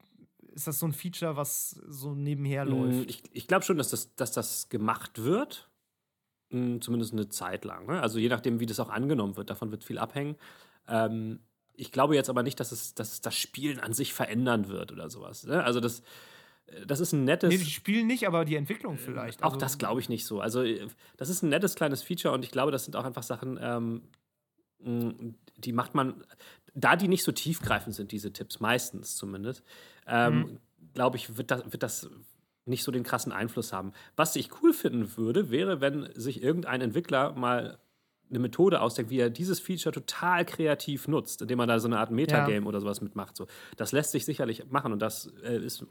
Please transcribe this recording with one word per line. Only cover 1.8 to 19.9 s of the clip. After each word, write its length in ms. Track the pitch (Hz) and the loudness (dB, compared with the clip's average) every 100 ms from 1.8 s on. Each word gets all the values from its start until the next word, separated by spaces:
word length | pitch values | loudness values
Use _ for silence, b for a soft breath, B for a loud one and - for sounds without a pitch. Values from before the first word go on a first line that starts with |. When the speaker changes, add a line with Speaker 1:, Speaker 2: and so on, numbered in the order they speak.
| - 139 139 | -14 -10 -6
Speaker 1:
nebenher 500 | 143 143 143 139 139 | -2 -2 0 0 0
Speaker 2:
Mm, 60 | 135 | 2
Speaker 1:
läuft? 400 | 131 127 127 123 | 2 2 2 -2
Speaker 2:
ich, 140 | - - | -8 -12
ich 140 | - - | -8 4
glaub 180 | 185 185 | 4 6
schon, 120 | 165 | 2
dass 120 | 127 | 0
das, 260 | 117 - - | -2 -4 -4
dass 160 | 120 | -4
das 380 | 123 120 - - | -2 -2 -4 -4
gemacht 520 | 117 107 110 - - | 0 0 0 -4 -4
wird. 480 | 117 196 294 - - _ _ _ _ _ _ _ _ | 0 2 0 -8 -18 _ _ _ _ _ _ _ _
Mm, 300 | 123 123 120 | -2 0 -2
zumindest 320 | 117 117 110 | -2 -2 0
eine 160 | 110 104 | -2 -4
Zeit 380 | - 92 92 95 | -4 -6 -6 -8
lang, 220 | 90 98 | -10 -4
ne? 120 | - | 0
Also 180 | 120 113 | 0 2
je 100 | 117 | 2
nachdem, 320 | 117 127 117 | 2 0 0
wie 60 | 117 | 0
das 120 | 110 | -2
auch 100 | 120 | -2
angenommen 460 | 107 135 143 101 98 | -2 0 2 0 -4
wird, 140 | 101 | -8
davon 220 | 101 107 | -8 -8
wird 120 | 107 | -8
viel 140 | - - | -8 -6
abhängen. 380 | 113 139 143 151 B B B B - | -4 -4 -6 -8 B B B B -2
Ähm, 520 | 113 110 113 110 113 _ _ _ - | 0 2 0 -6 -8 _ _ _ -16
ich 160 | 127 | -4
glaube 220 | 131 147 | 2 6
jetzt 160 | 147 131 | 6 4
aber 140 | 123 | 2
nicht, 160 | 123 - | 0 -2
dass 120 | 120 | -4
es, 220 | 113 - | -6 -8
dass 200 | - 107 | -8 -8
es 80 | - | -6
das 120 | - - | -4 -4
Spielen 440 | - - 147 127 | -4 -4 -4 -4
an 140 | - | -4
sich 200 | 113 139 | -2 -2
verändern 540 | - 120 110 127 117 98 | -2 -2 2 4 2 0
wird 240 | 90 85 | -4 -8
oder 180 | - 82 | -10 -12
sowas, 340 | - 92 - - | -12 -14 -12 -2
ne? 160 | 160 | 0
Also 160 | 123 123 | 2 2
das, 220 | 117 117 B B B B B B _ | 0 -4 B B B B B B _
äh, 180 | 80 98 | -10 -4
das 140 | 139 | -2
ist 140 | 170 | 2
ein 100 | 147 | 4
nettes 260 | 131 175 175 | 4 4 6
Speaker 1:
Nee, 80 | 185 | 4
die 80 | 156 | 2
Spielen 400 | - - 220 226 | -4 0 2 2
nicht, 220 | 247 202 | 2 2
aber 180 | 165 156 | 2 2
die 100 | 151 | 0
Entwicklung 440 | 143 208 233 143 | -2 -4 -6 -6
vielleicht. 420 | - 123 113 - | -6 -8 -8 -2
Speaker 2:
Auch 60 | 160 | 0
Speaker 1:
Also 40 | 135 | 0
Speaker 2:
das 220 | 135 143 | -2 -2
glaub 180 | 98 | -2